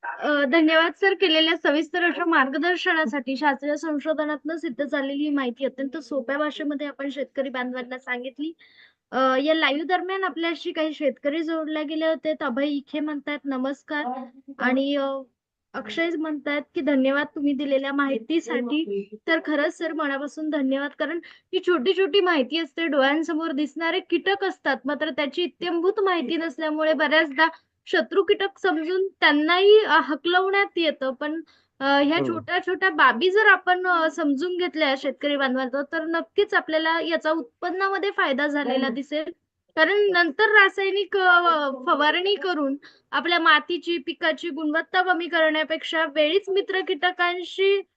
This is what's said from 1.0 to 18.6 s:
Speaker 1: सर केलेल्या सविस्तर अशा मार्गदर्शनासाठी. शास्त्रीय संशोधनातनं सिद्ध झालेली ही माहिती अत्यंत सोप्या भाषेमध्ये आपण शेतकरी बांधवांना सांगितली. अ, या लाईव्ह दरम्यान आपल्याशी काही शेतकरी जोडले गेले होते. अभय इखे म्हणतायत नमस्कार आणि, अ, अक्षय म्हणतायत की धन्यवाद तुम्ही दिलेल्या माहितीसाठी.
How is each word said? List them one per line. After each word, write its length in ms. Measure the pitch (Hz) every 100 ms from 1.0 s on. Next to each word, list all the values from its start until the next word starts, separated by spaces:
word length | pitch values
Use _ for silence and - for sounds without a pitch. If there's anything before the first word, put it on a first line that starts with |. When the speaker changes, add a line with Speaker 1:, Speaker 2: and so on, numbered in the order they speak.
Speaker 1:
सर 120 | 392
केलेल्या 440 | 381 381 311 320 330
सविस्तर 400 | - 285 311 359
अशा 220 | 349 - 339
मार्गदर्शनासाठी. 1120 | 320 269 294 339 359 370 330 233 285 262 269
शास्त्रीय 380 | 302 269 294 294
संशोधनातनं 800 | 320 294 302 294 302 302 294 330
सिद्ध 260 | 320 233
झालेली 400 | 285 285 269 277
ही 60 | 302
माहिती 360 | 285 254 233 269
अत्यंत 320 | 262 269 311
सोप्या 400 | 277 285 233 277
भाषेमध्ये 500 | 302 285 302 294 294
आपण 220 | 277 277
शेतकरी 400 | 277 254 - 269
बांधवांना 480 | 254 254 247 247 254
सांगितली. 560 | 254 247 254 247 311 330 - _ - _ _
अ, 60 | 233 262 262
या 160 | 285
लाईव्ह 300 | 320 302 285
दरम्यान 400 | 311 359 359 381
आपल्याशी 480 | 381 320 330 330 349
काही 220 | 349 311
शेतकरी 500 | 294 294 - 285 302
जोडले 400 | 320 320 311 311
गेले 240 | 294 320 320
होते. 260 | 320 311 311
अभय 260 | 294 240 294
इखे 320 | 285 262 302
म्हणतायत 400 | 302 294 269 294 285
नमस्कार 580 | 262 262 277 - 302 247 254 240 269 - 277
आणि, 360 | 240 254 277 285
अ, 260 | 269 269 269 _ _ _ _ 277
अक्षय 340 | 214 - 339
म्हणतायत 520 | 330 320 302 277 285 294 -
की 60 |
धन्यवाद 440 | 277 277 262 277 294 -
तुम्ही 180 | 285
दिलेल्या 400 | 277 285 269 277
माहितीसाठी. 920 | 277 277 269 226 330 226 247